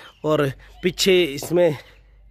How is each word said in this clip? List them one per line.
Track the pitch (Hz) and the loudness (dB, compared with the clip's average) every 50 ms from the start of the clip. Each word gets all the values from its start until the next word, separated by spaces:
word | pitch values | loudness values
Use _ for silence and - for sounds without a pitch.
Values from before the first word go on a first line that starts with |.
| - - - _ - | -20 -20 -16 _ -4
और | 151 156 147 143 135 - - - - - - - | -2 0 0 0 -2 -4 -8 -16 -20 -14 -6 -6
पीछे | 185 - - - 196 185 180 175 | -6 -4 0 0 2 2 2 2
इसमें | 139 139 143 - - 170 175 175 160 139 - - - - - _ _ _ - - - | 0 -4 -8 -6 -2 0 2 2 2 0 -4 -10 -18 -20 -20 _ _ _ -20 -20 -20